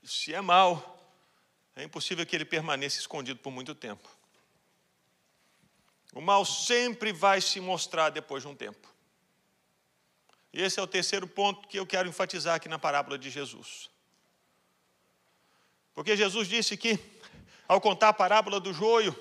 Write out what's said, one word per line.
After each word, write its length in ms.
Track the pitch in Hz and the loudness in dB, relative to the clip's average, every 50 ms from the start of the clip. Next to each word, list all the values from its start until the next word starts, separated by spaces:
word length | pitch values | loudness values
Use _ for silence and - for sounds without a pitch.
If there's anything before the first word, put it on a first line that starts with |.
| _ | _
se 300 | - - - - 151 151 | -8 -8 -8 -6 -6 -6
é 60 | 185 | -6
mal, 560 | 202 180 175 185 190 180 175 156 - - - - - _ _ _ _ _ _ _ _ _ _ _ _ _ _ | 2 6 8 8 8 8 4 0 -6 -14 -20 -20 -20 _ _ _ _ _ _ _ _ _ _ _ _ _ _
é 100 | 131 147 | -14 -14
impossível 420 | - - 160 - - 175 165 165 | -12 -8 -8 -6 -4 -4 -4 -4
que 100 | - - | -4 -2
ele 80 | 160 151 | -4 -4
permaneça 540 | 151 170 160 156 160 147 135 139 139 - - | -2 -4 -4 -2 -2 -4 -4 -2 -4 -4 -6
escondido 400 | - - - 151 131 120 131 117 | -6 -8 -8 -8 -8 -8 -12 -10
por 120 | _ 139 | _ -12
muito 240 | 131 127 131 123 - | -12 -12 -12 -12 -14
tempo. 360 | _ - 117 101 98 _ - - _ _ _ _ _ _ _ _ _ _ _ _ _ _ _ _ _ _ _ _ _ _ _ _ _ _ _ _ _ _ _ _ _ _ _ _ _ _ _ | _ -12 -14 -14 -14 _ -20 -20 _ _ _ _ _ _ _ _ _ _ _ _ _ _ _ _ _ _ _ _ _ _ _ _ _ _ _ _ _ _ _ _ _ _ _ _ _ _ _
O 80 | - 127 | -18 -6
mal 240 | 156 180 202 196 190 | 2 4 4 4 4
sempre 680 | - - - - - 240 240 247 247 233 240 240 220 | 2 -2 -4 0 2 2 2 2 0 -2 -4 -4 -6
vai 280 | 196 147 175 196 196 196 | -4 2 4 4 4 4
se 180 | 185 - - 202 | 2 0 -2 -2
mostrar 500 | 185 185 185 165 - - - 165 160 156 | -2 -4 -4 -4 -4 -4 0 2 2 2
depois 320 | 147 151 147 - 143 135 | 0 -4 -10 -8 -10 -10
de 60 | 131 147 | -10 -12
um 60 | 143 | -14
tempo." 320 | 127 - 104 107 _ _ - _ _ _ _ _ _ _ _ _ _ _ _ _ _ _ _ _ _ _ _ _ _ _ _ _ _ _ _ _ _ _ _ | -14 -14 -14 -14 _ _ -20 _ _ _ _ _ _ _ _ _ _ _ _ _ _ _ _ _ _ _ _ _ _ _ _ _ _ _ _ _ _ _ _
E 80 | - - | -4 -2
esse 180 | 180 190 - - | -2 -2 0 -2
é 40 | |
o 40 | 196 | -4
terceiro 400 | 185 - 185 170 - - 196 185 | -2 -2 -2 -2 0 -2 -4 -6
ponto 400 | 185 - - 202 202 196 202 - | -6 -4 0 0 0 0 -2 -10
que 120 | _ - 196 | _ -8 -8
eu 80 | 190 | -6
quero 220 | - - 185 185 180 | -2 0 0 0 -2
enfatizar 480 | 160 - 190 180 - 170 143 170 165 | -2 -4 -4 -4 -4 -6 -2 -2 -2
aqui 120 | 160 - 165 | -2 -2 -6
na 100 | 160 151 | -10 -4
parábola 380 | - 156 143 143 143 120 139 | -2 0 0 0 -2 -2 -8
de 140 | 139 127 135 | -10 -10 -10
Jesus. 580 | 123 147 143 - - - - - - - - - _ _ _ _ _ _ _ _ _ _ _ _ _ _ _ _ _ _ _ _ _ _ _ _ _ _ _ _ _ _ _ _ _ _ _ _ _ _ _ _ _ | -10 -10 -10 -10 -12 -18 -18 -18 -18 -18 -18 -20 _ _ _ _ _ _ _ _ _ _ _ _ _ _ _ _ _ _ _ _ _ _ _ _ _ _ _ _ _ _ _ _ _ _ _ _ _ _ _ _ _
Porque 220 | - 151 175 214 | -10 0 2 4
Jesus 320 | 202 208 196 180 233 214 175 | 4 4 2 2 -2 -4 -2
disse 280 | 202 233 214 - 208 | -2 -2 -2 -2 -4
que, 220 | - - 233 220 180 - - - - - - - - - _ - - _ | -2 0 -2 -2 -2 -4 -12 -20 -20 -20 -20 -20 -20 -20 _ -20 -20 _
ao 140 | - 185 196 | 2 2 4
contar 300 | - 214 190 - 220 214 | 4 2 4 6 6 4
a 20 | |
parábola 480 | 214 - 196 180 202 220 214 202 196 196 | 6 6 4 4 4 4 4 2 -2 -4
do 140 | 175 196 180 | -4 -4 -6
joio 400 | 147 202 220 233 233 220 185 143 - | 0 2 4 4 4 4 2 -2 -6